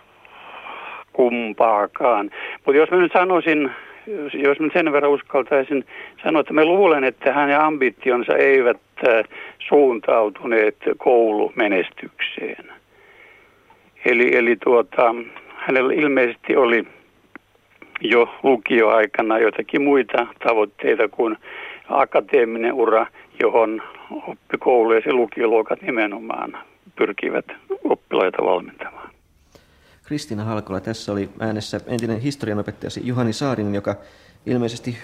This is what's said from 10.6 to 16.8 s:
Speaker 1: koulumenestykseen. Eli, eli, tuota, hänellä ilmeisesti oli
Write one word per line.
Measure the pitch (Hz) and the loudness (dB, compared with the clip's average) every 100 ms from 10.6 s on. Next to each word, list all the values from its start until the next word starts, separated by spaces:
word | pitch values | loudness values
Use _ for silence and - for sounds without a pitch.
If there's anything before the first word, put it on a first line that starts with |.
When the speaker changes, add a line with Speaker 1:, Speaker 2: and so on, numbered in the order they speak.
| 107 - 113 104 | 2 0 -4 -2
Speaker 1:
koulumenestykseen. | - 120 113 107 95 - 107 95 85 - - - - - - - - - _ _ _ - - - _ _ _ _ _ - 127 | 2 4 4 2 -2 -2 0 0 -2 -8 -18 -10 -10 -8 -10 -12 -18 -20 _ _ _ -20 -20 -20 _ _ _ _ _ -6 0
Eli, | 120 127 127 | 2 4 2
eli, | 117 113 | 2 0
tuota, | 131 120 - - 120 120 113 - - - | 2 2 2 2 2 0 -8 -18 -20 -10
hänellä | - 131 131 | -2 0 0
ilmeisesti | 160 151 135 120 117 - 156 | 0 0 2 0 -2 -2 2
oli | 120 117 | 4 2